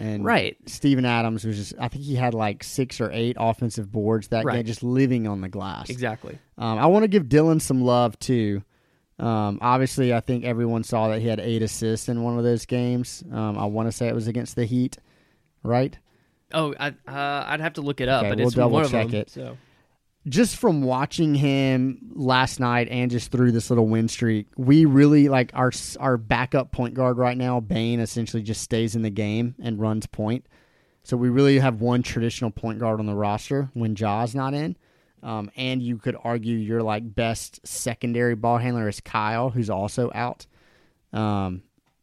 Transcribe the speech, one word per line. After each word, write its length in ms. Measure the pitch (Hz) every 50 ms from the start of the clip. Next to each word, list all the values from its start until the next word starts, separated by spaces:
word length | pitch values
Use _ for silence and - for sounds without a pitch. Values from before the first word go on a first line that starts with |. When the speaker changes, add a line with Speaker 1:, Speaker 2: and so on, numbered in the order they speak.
Speaker 1:
and 240 | 104 110 107 104 101
Speaker 2:
Right. 320 | 220 233 170 95 101 - - _ -
Speaker 1:
Steven 360 | - - - 143 139 127 127
Adams 400 | 123 120 117 113 113 113 107 101
was 120 | 113 107
just, 180 | 101 101 - - -
I 80 | 120
think 180 | 120 - 139 143
he 120 | 143 139
had, 180 | 123 127 123 113
like, 300 | 110 110 104 98 - -
six 360 | - - - 131 127 - -
or 120 | 120 104 -
eight 240 | 113 117 120 123 -
offensive 540 | 113 113 113 - 120 117 - 117 104 95 110
boards 340 | 110 104 107 113 113 101 -
that 160 | 120 113 113
Speaker 2:
Right. 120 | 139 110
Speaker 1:
game, 80 | 120 113
just 180 | 110 113 - -
living 460 | 120 123 131 135 127 127 120 110 107
on 140 | 101 98 95
the 60 | 92
glass. 420 | 90 101 95 98 82 - - -
Speaker 2:
Exactly. 460 | 123 123 123 117 107 - - - - - - _ _ -
Speaker 1:
Um, 180 | 117 113 110 110
I 60 | 127
wanna 200 | 160 185 214 220
give 200 | 214 190 208 156 117
Dylan 320 | 120 151 156 165 160 156
some 220 | - - 135 127 123
love, 340 | 123 123 123 120 117 110 -
too. 460 | - - 131 120 110 104 101 98 98 - _ _ _ _ _ _ _ _ _
Um, 440 | - - 120 113 107 107 104 101 - -
obviously, 500 | 123 127 131 131 131 - - 131 123 120
I 60 | 117
think 260 | - - 127 120 120
everyone 380 | 123 120 113 120 113 117 113 113
saw 240 | - 123 113 110
that 140 | 110 107 113
he 80 | 113 117
had 100 | 110 107
eight 240 | 92 117 117 113 110
assists 460 | 104 - - 113 110 113 110 - -
in 160 | 120 117 117
one 120 | 120 120
of 60 | 120 117
those 240 | 120 120 113 -
games. 560 | - 127 123 123 123 123 123 123 - - - - -
Um, 260 | 120 113 110 107 104
I 80 | 104 104
wanna 260 | 104 104 110 113 113 107
say 160 | - 123 117
it 60 | 117
was 120 | 117 110
against 300 | 117 110 123 117 - -
the 80 | - 120
Heat, 340 | 107 123 123 123 131 - - _ _ _ _ _ _ _ _ _ _ _ _ -
right? 340 | 113 117 123 131 139 - - _ _ _ _ _ _ _ _ _ _ -
Speaker 2:
Oh, 220 | 160 160 147 139 -
I, 80 | 135 147 135 - _
uh, 380 | - 135 139 143 143 143 143 -
I'd 140 | - 147 156
have 140 | 156 170 156
to 60 | -
look 200 | 143 143 139 -
it 80 | 131 123
up, 140 | 135 127 110
Speaker 1:
Okay, 80 | 101
Speaker 2:
but 80 | 104 -
Speaker 1:
we'll 100 | - 127
Speaker 2:
it's 80 | 113
one 80 | 123 123
Speaker 1:
double 140 | 120 113 -
Speaker 2:
of 100 | 156 135
Speaker 1:
check 200 | 123 113 110 113
Speaker 2:
them, 100 | 120 104
Speaker 1:
it. 100 | 107 -
Speaker 2:
so. 260 | - 139 131 120 120 123 - _ _ _ _ _ _ _ _ _ _ _ _
Speaker 1:
Just 300 | 156 123 180 247 202 -
from 260 | - - 220 170 147 135
watching 540 | 127 127 127 143 - - - 165 156 147
him 600 | 143 147 143 139 139 135 135 131 127 127 131 127 - - - -
last 460 | - 139 127 127 127 131 123 - -
night 300 | 131 123 120 120 120 113
and 180 | 127 123 123 123
just 220 | 120 120 - -
through 220 | - 123 127 123 113
this 180 | 117 - -
little 160 | 123 117 113
win 220 | 107 110 113 113 113
streak, 380 | - - 123 113 110 107 104 - _
we 280 | - 131 123 143 160 160
really, 440 | 151 131 139 143 147 151 151 143 143
like, 240 | 135 131 123 117 -
our 140 | 131 127 127
s-, 280 | - - - - - -
our 180 | 135 135 127
backup 560 | 117 113 107 127 117 123 123 - 143 123 - -
point 220 | - 123 120 -
guard 220 | 131 131 127 123
right 200 | 120 127 123 123
now, 240 | 127 127 123 123 123
Bane, 400 | 113 104 - 113 113 117 120 117
essentially 420 | 117 110 - 120 113 - - 117 107
just 200 | 104 110 - -
stays 340 | - 120 113 117 113 101
in 60 | 117 113
the 80 | 110
game 440 | 98 107 107 104 107 110 120 120 127 - -
and 160 | 117 113 104
runs 280 | 110 107 107 107 104
point. 380 | - - - 107 107 117 131 - _ _ _ _ _ _ _ _ _ _ _ _
So 120 | - 131
we 120 | 120 123 123
really 320 | 120 131 139 139 139 131
have 200 | 135 131 117 107
one 220 | 113 120 123 123 123
traditional 480 | - - 123 113 117 - - 127 113
point 300 | - - - 113 110 107
guard 180 | 117 113 110 107
on 80 | 107
the 80 | 107 104
roster 560 | 101 104 104 104 107 - - 139 139 143 131 -
when 200 | 120 117 110 110
Ja's 400 | 101 113 107 101 110 120 120 113
not 200 | 139 131 135 143
in. 220 | 143 151 170 180 - _ _ _ _ _ _ _ _ -
Um, 280 | 110 113 110 104 101 -
and 260 | - 131 127 131 131 123
you 140 | 120 120
could 200 | 110 - 123 120 - -
argue 340 | 117 120 117 107 113 117 113
your, 240 | 107 104 113 117 113
like, 320 | 110 107 107 117 117 101
best 520 | - 117 113 113 - - - - - -
secondary 680 | - - - - 127 113 - - 120 117 120 120 120 117
ball 240 | 110 110 117 120 117
handler 300 | 117 123 123 120 110 104
is 100 | 101 -
Kyle, 480 | - - - 113 107 107 113 113 123 135
who's 220 | 113 123 113 101
also 400 | 101 92 98 104 - - 120 120 -
out. 320 | 110 117 123 - - - - _ _ _ _ _ _ _ _ _ _ _ _ -
Um, 480 | 110 110 107 104 98 95 92 92 92 - _ _ _ _ _ _ _